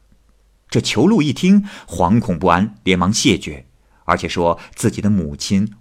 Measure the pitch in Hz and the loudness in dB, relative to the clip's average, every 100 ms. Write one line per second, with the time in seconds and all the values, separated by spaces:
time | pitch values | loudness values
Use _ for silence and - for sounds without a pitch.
0 | _ _ _ _ _ _ - - - - | _ _ _ _ _ _ -6 -4 -2 0
1 | 165 226 151 - 180 202 202 - - 90 | 2 2 0 0 4 2 2 -12 -12 -2
2 | 87 117 - 82 87 85 110 - - 90 | 2 2 0 -2 2 2 0 -4 0 2
3 | 87 110 147 90 - 73 - _ _ _ | 2 2 2 0 -2 -14 -18 _ _ _
4 | - 90 85 95 85 85 - - 117 - | -4 -2 -2 -2 0 0 -6 -4 -4 -2
5 | 104 101 76 73 - 98 104 - | 0 0 -2 -8 -2 -2 -2 -6